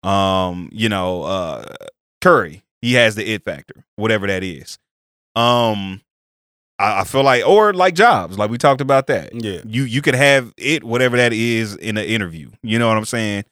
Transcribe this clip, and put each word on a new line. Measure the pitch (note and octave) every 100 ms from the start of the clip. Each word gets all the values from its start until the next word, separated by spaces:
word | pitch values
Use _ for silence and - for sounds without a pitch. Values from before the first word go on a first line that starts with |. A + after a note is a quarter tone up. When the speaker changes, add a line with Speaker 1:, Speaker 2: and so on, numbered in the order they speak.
Speaker 1:
Um, | F#2+ G2 G2 F#2+ F#2 F2+ F2
you | - A2
know, | G2+ F#2 F2+
uh, | D2+ F#2+ E2+ C2 - - - _ _ _
Curry, | F#3 D#3 F2 E2 _ _
he | A#2+
has | B2 A#2 G#2
the | G#2+
it | G#2+
factor, | - D2+ - - _ -
whatever | A2 A2 G2
that | F#2+
is. | F#2+ D2 - - _ _ _ _ _ -
Um, | A#2+ A#2+ A#2 G#2+ F#2+ F#2+ _ _ _ _ _ _ _ _
I, | G2+ G2
I |
feel | F#2+ C3+
like, | C3+ B2 A#2
or | G3+ G#3+
like | F#3 F#3 E3+
Jobs, | A#3 D3 E2+ F#2+
like | G#2
we | A#2+
talked | D3 C3+
about | C#3 C3+ C3+
that. | A#2+ - A#2
Speaker 2:
Yeah. | A2+ F2+ -
Speaker 1:
You, | A#2
you | C3+ A#2+
could | C#3 B2+
have | C#3+ C#3 A#2+ -
it, | B2+ D#3 A#2
whatever | A#2+ B2+ B2
that | A#2+
is, | A2 A#2 A2+ A2 G2+
in | A2 G#2+
an | F2+
interview. | A2 F#2 E2 C#2+ -
You | A2+ A2
know | A#2
what | A2
I'm | G#2+
saying? | A#2+ G#2+ G2+ G#2